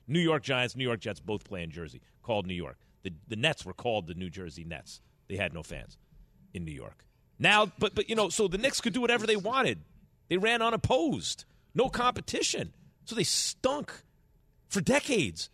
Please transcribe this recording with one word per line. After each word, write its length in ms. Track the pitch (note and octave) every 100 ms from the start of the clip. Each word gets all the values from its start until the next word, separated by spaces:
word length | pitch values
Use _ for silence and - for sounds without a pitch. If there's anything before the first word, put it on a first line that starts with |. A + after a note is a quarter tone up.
| -
New 100 | E3
York 240 | E3 D3+
Giants, 320 | - B2+ A#2+
New 80 | B2+
York 160 | B2 A2+
Jets 220 | A2 G2
both 240 | F2 G2+
play 180 | - F#2+
in 80 | E2
Jersey, 300 | D#2 D#2+ B1 - _
called 200 | - G#2
New 100 | F#2
York. 260 | F2 C#2+ A#1+ _ _
The, 80 | F#2+ D#2 -
the 80 | A2
Nets 280 | D#3 -
were 80 | F#2
called 360 | - B2 G#2+ E2+
the 60 |
New 140 | E2+ F2+
Jersey 360 | F#2 F2 E2
Nets. 360 | E2 D2+ - - _ _ -
They 80 | G2
had 180 | F2+
no 80 | E2
fans 340 | - D2 G#1 - _ - - _ -
in 120 | F2+
New 80 | E2
York. 340 | C#2 G#1 - _ _ _ -
Now, 320 | E3+ G#3 G3+ -
but, 160 | G#3
but, 160 | A3 -
you 60 | A3
know, 140 | F#3+
so 180 | F#3+ G3
the 100 | F#3+
Knicks 220 | C4+ -
could 140 | A#3
do 60 | B3
whatever 280 | A#3+ A#3+ A3+
they 80 | G#3+
wanted. 480 | F#3+ C4 G3 F#3 - - - _ -
They 80 | F3+
ran 240 | A3 A#3
unopposed. 840 | A3+ A3+ - C4 E4 B2 D2+ - - _ _
No 160 | - B3+
competition. 840 | A#3+ B3 A#3 - C4+ - G#3+ F2+ - - _
So 100 | -
they 80 | A3
stunk 800 | D#3+ - - - B3+ C#4+ - - - _ _ _ _ _ -
for 140 | G3+
decades. 720 | E3+ C#4 - A3+ G#2 D#2+ -